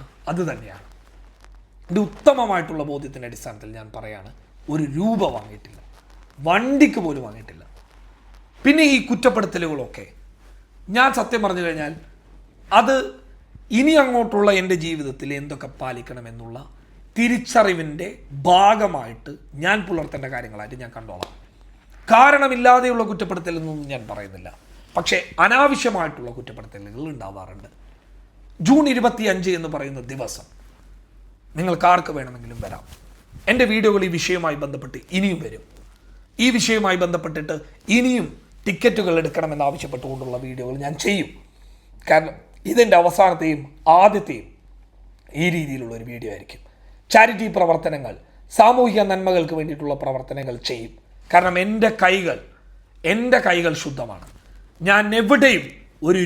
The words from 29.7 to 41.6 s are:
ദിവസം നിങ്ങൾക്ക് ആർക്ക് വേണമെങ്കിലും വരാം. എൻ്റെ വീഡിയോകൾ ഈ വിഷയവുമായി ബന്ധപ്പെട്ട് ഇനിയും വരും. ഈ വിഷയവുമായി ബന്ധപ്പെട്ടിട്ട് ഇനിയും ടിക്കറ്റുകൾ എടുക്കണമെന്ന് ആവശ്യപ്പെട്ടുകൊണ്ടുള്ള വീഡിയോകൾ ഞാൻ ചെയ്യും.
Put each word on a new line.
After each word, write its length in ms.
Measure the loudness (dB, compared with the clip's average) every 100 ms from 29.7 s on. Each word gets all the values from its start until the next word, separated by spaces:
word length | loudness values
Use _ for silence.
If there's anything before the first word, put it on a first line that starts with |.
| -8 -8 -12 -12
ദിവസം 340 | -10 -10 -12 -18 -20 -20 _ -20 -20 _ _ -20 _ _
നിങ്ങൾക്ക് 320 | -6 -4 0 4
ആർക്ക് 260 | 2 0
വേണമെങ്കിലും 460 | -10 -12 -14 -16 -14
വരാം. 240 | -12 -14 -18 -20 -20 -20 _ -6 -2
എൻ്റെ 160 | 2 2
വീഡിയോകൾ 280 | 4 2 2
ഈ 60 | 0 -2
വിഷയവുമായി 400 | -2 -2 -2 -4
ബന്ധപ്പെട്ട് 420 | -8 -10 -14 -16 -6
ഇനിയും 280 | -2 0 -2
വരും. 220 | -8 -16 -20 -20 -20 _ _ -20 _ 0
ഈ 80 | 2
വിഷയവുമായി 480 | 2 0 0 0 0
ബന്ധപ്പെട്ടിട്ട് 520 | 0 -2 -6 -8 -8 -10 -12 -14 0
ഇനിയും 380 | 2 2 0 -4 -10 _ -8 -6
ടിക്കറ്റുകൾ 480 | 0 2 2 0 0
എടുക്കണമെന്ന് 460 | 0 -4 -4 -2
ആവശ്യപ്പെട്ടുകൊണ്ടുള്ള 720 | -2 -4 -8 -10 -10 -10 -10 -10
വീഡിയോകൾ 360 | -10 -10 -10 -8
ഞാൻ 160 | -8 -4
ചെയ്യും. 260 | -2 -2 -4 -12 -20 _